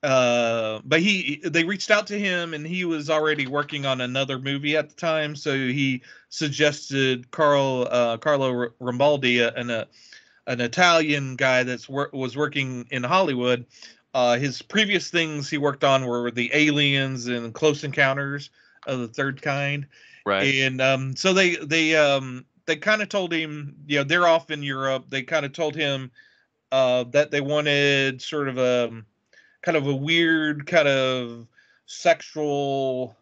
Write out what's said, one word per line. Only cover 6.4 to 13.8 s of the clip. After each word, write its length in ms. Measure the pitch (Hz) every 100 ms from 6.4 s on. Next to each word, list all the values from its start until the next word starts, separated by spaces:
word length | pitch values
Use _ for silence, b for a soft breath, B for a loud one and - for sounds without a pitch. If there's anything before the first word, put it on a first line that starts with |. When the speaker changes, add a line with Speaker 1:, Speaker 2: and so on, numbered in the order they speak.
| 156 143 151 143 - 135 135 127 123
Speaker 1:
Carl, 560 | - 151 143 135 131 123
uh, 260 | 123 120 117
Carlo 360 | 156 143 135 123
R-, 160 | 120 _
Rambaldi, 600 | 123 123 143 147 131 120 117
uh, 40 | 120
an, 160 | 120
uh, 140 | 113 110 B B B B B -
an 140 | 123
Italian 760 | 120 143 180 165 156 147 135 127
guy 280 | 135 127
that's 240 | 127 123 -
wor-, 200 | 135 139
was 220 | 139 131 123
working 500 | 147 143 135 123 117
in 120 | 135
Hollywood. 640 | 123 185 185 127 123 123 120 B